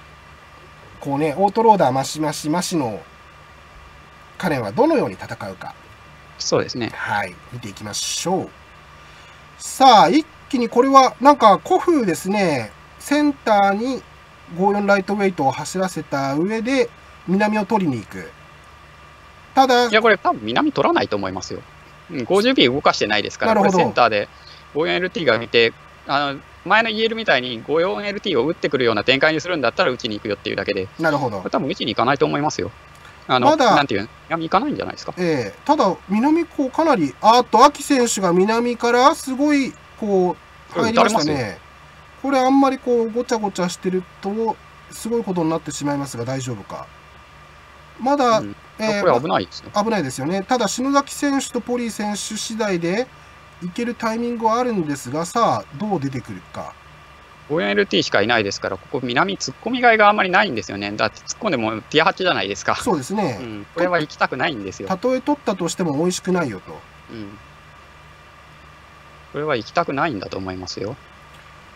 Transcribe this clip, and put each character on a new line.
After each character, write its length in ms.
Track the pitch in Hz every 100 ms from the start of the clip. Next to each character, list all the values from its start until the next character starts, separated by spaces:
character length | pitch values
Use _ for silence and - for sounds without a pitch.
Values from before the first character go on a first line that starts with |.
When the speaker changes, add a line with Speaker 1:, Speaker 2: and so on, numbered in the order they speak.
| - - - - - - - - - -
Speaker 1:
こ 160 | 143 139
う 20 |
ね、 160 | 156 143
オ 120 | 202
ー 20 |
ト 100 | 226
ロ 120 | 226
ー 40 | 202
ダ 120 | 143
ー 20 |
マ 120 | 135
シ 160 | 135 151
マ 120 | 151
シ 160 | 156 151
マ 140 | 175
シ 140 | - 175
の 240 | 123 98 - - - - - - - - - - - - - -
カ 100 | 180
レ 80 | 139
ン 60 |
は 100 | 104
ど 140 | 127 302
の 100 | 294
よ 100 | 131
う 20 |
に 60 |
戦 200 | 95 - - 101
う 40 |
か。 200 | 92 - - - - - - - -
Speaker 2:
そ 200 | - 139
う 40 |
で 60 | -
す 100 | 127
ね。 120 | 113
Speaker 1:
は 300 | - - 104
い、 100 | 98 - -
見 80 | 120
て 80 | 110
い 60 |
き 100 | 95
ま 100 | 104
し 320 | 101 - - 170
ょ 160 | 180
う。 60 | 104 - - - - - - - - - - -
さ 440 | - - 262 214
あ、 60 | 160
一 180 | 277 - - -
気 100 | 247
に 100 | 233
こ 140 | 240
れ 60 | 269
は、 260 | 269 254 -
な 120 | 262
ん 40 | 285
か、 220 | 220 185
古 140 | - 359
風 280 | 349 311 208
で 80 |
す 140 | 156 185
ね。 440 | 208 180 139 107 - - -
セ 240 | - 294
ン 100 | 294
タ 200 | 285 -
ー 200 | 208 196
に 300 | 202 247 240 - - - - -
五 180 | 170 196
四 140 | 208 202
ラ 120 | 202
イ 60 |
ト 100 | 190
ウ 40 | 202
ェ 100 | 196
イ 40 |
ト 140 | 180 139
を 40 |
走 280 | - - 185
ら 100 | 190
せ 140 | 160
た 320 | 151 139 135
上 280 | 139 185 220
で、 260 | 220 269 - - - - -
南 320 | 190 214 214
を 60 | 208
取 200 | 220 170
り 40 |
に 80 | 120
行 80 | 98
く。 240 | 92 80 - - - - - - - - - - - -
た 120 | 262 262
だ、 220 | 247 240
Speaker 2:
い 40 |
や、 80 | 220
こ 80 | 226
れ 100 | 196
多 140 | 349
分 80 | 254
南 300 | 208 - 294
取 140 | - 214
ら 60 |
な 100 | 349
い 60 | -
と 80 | 104
思 120 | 95
い 40 |
ま 100 | 95
す 120 | -
よ。 60 | 98 - - - - -
う 120 | 156
ん、 20 |
五 180 | 113 190
十 120 | 240
ビ 100 | 269
ー 80 | 131
動 80 | 135
か 100 | -
し 60 | -
て 80 | 107
な 120 | 107
い 40 |
で 80 | 98
す 80 | -
か 80 | 110
ら、 80 |
Speaker 1:
な 80 | 214
る 40 | 196
ほ 0 |
ど。 60 |
Speaker 2:
こ 60 | 185
れ 60 |
セ 60 | 208
ン 40 |
タ 100 | -
ー 40 | 117
で 200 | 104 107 - - - -
五 120 | 143 170
四 80 |
エ 60 | 175
ル 100 | 180
テ 100 | 214
ィ 20 |
ー 20 | 147
が 120 | 113
見 100 | 113
て、 240 | 120 117 - - - -
あ 280 | 143 143
の、 60 | 139 - -
前 180 | 170 214
の 60 | 226
イ 40 | 214
ー 60 |
エ 40 | 226
ル 80 | 226
み 80 |
た 140 | 214 135
い 40 |
に 200 | 127 113 -
五 140 | 156
四 240 | 180 208
エ 80 | 208
ル 80 | 202
テ 100 | 208
ィ 20 |
ー 60 | 139
を 60 | 139
打 60 |
っ 20 |
て 140 | 170 170
く 100 | 135
る 60 |
よ 80 | 120
う 20 |
な 80 | 107
展 160 | 101 131
開 140 | 156
に 80 | 160
す 80 | 175
る 80 | 160
ん 40 |
だ 100 | 120
っ 20 |
た 120 | 151
ら 60 | 175
打 60 | 123
ち 120 | 117
に 80 | 104
行 60 |
く 60 | 110
よ 80 | 101
っ 20 |
て 120 | 107
い 20 |
う 40 | 101
だ 80 |
け 100 | 98
で、 140 | 98 95 -
Speaker 1:
な 100 | 160
る 80 | 143
ほ 120 | 123
ど。 80 | 101
Speaker 2:
こ 60 |
れ 60 | 98
多 80 | -
分 100 | 143
打 60 |
ち 100 | 185
に 100 | 165
行 20 | 104
か 80 |
な 100 | 120
い 40 | 143
と 80 | 156
思 120 | 151
い 20 |
ま 100 | 139
す 100 | -
よ。 100 | 90 - - - - - -
あ 120 | 131
の、 60 | 123
Speaker 1:
ま 80 | 311
だ、 180 | 240
Speaker 2:
な 80 | 160
ん 40 | 139
て 60 |
い 40 | 101
う、 100 | 107 - -
南 160 | 165
行 80 | 160
か 80 | 185
な 80 | 294
い 40 |
ん 40 | 104
じ 60 |
ゃ 20 |
な 80 | 92
い 20 |
で 40 | -
す 80 | -
か。 60 | 156
Speaker 1:
え 360 | 180 147 101
え、 60 | -
た 100 | -
だ、 220 | 302 208 165 -
南 360 | 208 277 320
こ 220 | 330 - 262
う 40 |
か 140 | -
な 100 | 320
り、 180 | 233 143 -
あ 200 | 202 240
っ 60 | 247
と、 180 | 220
秋 180 | 277 285
選 240 | - 277 233
手 140 | -
が 120 | 185
南 440 | 175 202 233 240 233
か 160 | 233
ら 220 | 247 269 320
す 180 | -
ご 180 | 254 302
い、 220 | 285 240 - - -
こ 380 | 214 190 180 165 - - - 175
う、 40 |
入 120 | 220
り 60 | 226
ま 100 | 202
し 40 |
た 120 | 220
ね。 0 |
Speaker 2:
こ 80 | 151
れ 0 |
打 0 |
た 0 |
れ 20 |
ま 40 | 143
す 140 | 107
よ。 120 | 87 - - - - - -
Speaker 1:
こ 80 | 269
れ 80 | 269
あ 80 | 254
ん 120 | 277
ま 100 | 269
り 80 | 262
こ 260 | 254 240
う、 60 | 226
ご 140 | 226
ち 80 | 247
ゃ 40 | 233
ご 140 | 208
ち 120 | 196
ゃ 60 | 180
し 80 | -
て 140 | 185
る 120 | 185 180 -
と、 360 | 196 214 226 214 - - -
す 180 | - 226
ご 100 | 233
い 60 |
こ 100 | 226
と 100 | 180
に 60 | 160
な 80 | 160
っ 20 |
て 100 | 156
し 140 | 143
ま 100 | 143
い 40 | 143
ま 80 | 135
す 100 | 117
が、 80 |
大 160 | 117 135
丈 140 | 127
夫 80 | 107
か。 220 | 95 78 - - - - - - - - - - - -
ま 160 | 247 285
だ、 240 | 247 220
Speaker 2:
う 20 |
ん。 120 | 101 101 - -
Speaker 1:
え 200 | 220 208
え、 20 |
Speaker 2:
こ 60 | 185
れ 140 | 123
危 80 | 160
な 120 | 165
い 60 | 92
で 60 |
す 100 | -
ね。 80 | -
Speaker 1:
危 160 | 208 214
な 80 | 214
い 40 |
で 80 | 135
す 80 | 131
よ 80 | 139
ね。 160 | 196
た 160 | 190 254
だ、 100 | 202
篠 240 | - 262
崎 220 | 277 277
選 260 | - 294 277
手 100 | 254
と 100 | 240
ポ 180 | 226 240
リ 80 | 233
ー 40 |
選 240 | 196 208
手 220 | 202 - 214
次 220 | - 220
第 220 | 214 180
で、 260 | 170 202 262 - - - - -
行 100 | 175
け 120 | 175
る 100 | 233
タ 200 | 233 226
イ 40 | 226
ミ 120 | 240
ン 80 | 240
グ 80 | 226
は 120 | 233
あ 60 |
る 80 | 247
ん 140 | 208 151
で 100 | 139
す 140 | 123
が、 140 | 147
さ 400 | 170 233 208 113
あ、 120 | - 143
ど 200 | 214 175
う 20 |
出 100 | 135
て 100 | 131
く 120 | -
る 80 | 92 -
か。 220 | - 71 - - - - - - - -
Speaker 2:
五 120 | 156
四 100 | 202
エ 40 |
ル 120 | 202 196
テ 120 | 196
ィ 20 |
ー 20 |
し 80 | 139
か 120 | 117
い 40 | 104
な 120 | 120
い 60 |
で 60 | 98
す 100 | -
か 100 | 101
ら、 60 | 95
こ 100 | -
こ 100 | 135
南 360 | 127 123 185 185
突 140 | -
っ 20 | -
込 80 | 226
み 100 | 247
が 120 | 247
い 40 | 220
が 120 | 208
あ 40 |
ん 40 | 208
ま 80 |
り 60 | 190
な 120 | 180
い 80 | 208
ん 60 | 113
で 60 |
す 80 | -
よ 60 | 101
ね。 120 | 101
だ 140 | 107 113
っ 40 |
て 80 | -
突 160 | - -
っ 20 |
込 100 | 214
ん 20 |
で 40 | 135
も 240 | 110 110
テ 180 | - 147
ィ 40 |
ア 20 |
八 200 | 170 185
じ 40 | 185
ゃ 60 |
な 80 | 127
い 60 | 98
で 80 | 98
す 80 |
か。 100 | -
Speaker 1:
そ 200 | 110 262
う 20 | 170
で 80 |
す 100 | 127
ね。 240 | 202 175 101
Speaker 2:
う 40 |
ん。 220 | 120 104 101
こ 80 | 170
れ 60 | 180
は 140 | 175
行 100 | 151
き 60 | -
た 100 | -
く 100 | 131
な 120 | 165
い 60 |
ん 100 | 123
で 80 | 95
す 100 | -
よ。 60 | 98
Speaker 1:
た 80 | 185
と 160 | 247
え 60 | 262
取 180 | 285 294
っ 0 |
た 140 | -
と 140 | 190 170
し 80 | -
て 80 |
も 120 | 175 139
美 80 | 175
味 60 |
し 80 | 180
く 120 | -
な 120 | 180
い 60 | 143
よ 100 | 92
と。 180 | - 78 - - -
Speaker 2:
う 20 |
ん。 240 | 120 98 104 - - - - - - - - - - - - - - - - - - -
こ 60 | 143
れ 60 |
は 100 | 151
行 100 | 127
き 60 | 104
た 140 | 165
く 80 | 165
な 160 | 139 165
い 40 |
ん 60 | 104
だ 100 | -
と 80 | -
思 160 | 95
い 40 | 92
ま 100 | 92
す 140 | -
よ。 160 | 98 139 - - - - - - -